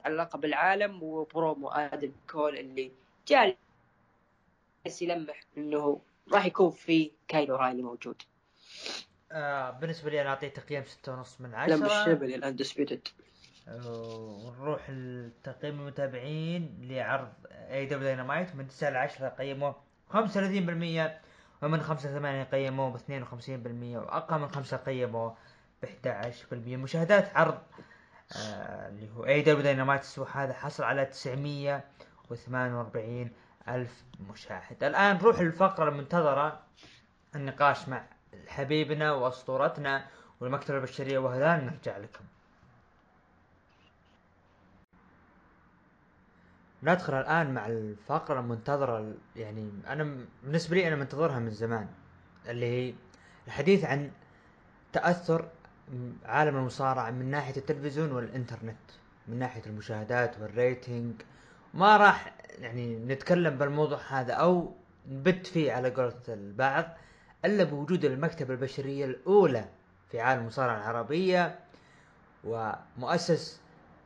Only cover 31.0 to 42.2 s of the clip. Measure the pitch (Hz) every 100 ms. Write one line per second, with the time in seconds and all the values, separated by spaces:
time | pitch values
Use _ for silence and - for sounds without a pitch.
31 | 135 - 135 131 147 143 139 139 - -
32 | - - - 120 - 127 127 120 113 120
33 | 110 123 120 - - - - 127 120 -
34 | - - 98 - - 95 - - 139 143
35 | 202 190 220 226 170 160 190 175 151 143
36 | 135 175 151 139 156 - - _ - -
37 | _ _ _ 147 139 131 143 131 - 123
38 | - - _ - - - 135 156 143 151
39 | 151 143 127 127 - 131 151 147 143 139
40 | - - - - 123 135 143 139 131 -
41 | 135 135 131 127 151 170 123 - 113 101
42 | 104 -